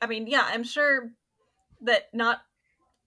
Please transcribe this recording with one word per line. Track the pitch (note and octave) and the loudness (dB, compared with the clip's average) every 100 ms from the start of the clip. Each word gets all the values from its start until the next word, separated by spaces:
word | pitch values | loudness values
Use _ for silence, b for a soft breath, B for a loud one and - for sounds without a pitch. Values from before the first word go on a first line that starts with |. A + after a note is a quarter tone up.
I | A3 | -6
mean, | A3 A3+ | -4 -2
yeah, | C#4 C#3 | 0 0
I'm | A3+ | -2
sure | A#3+ D4 C#4+ C4+ A#3 - _ _ _ _ _ _ | -4 0 2 2 -2 -14 _ _ _ _ _ _
that | A#3+ G#3+ - | 0 0 0
not | A3+ A#3 A#3 - _ _ _ _ _ | -2 -2 -2 -6 _ _ _ _ _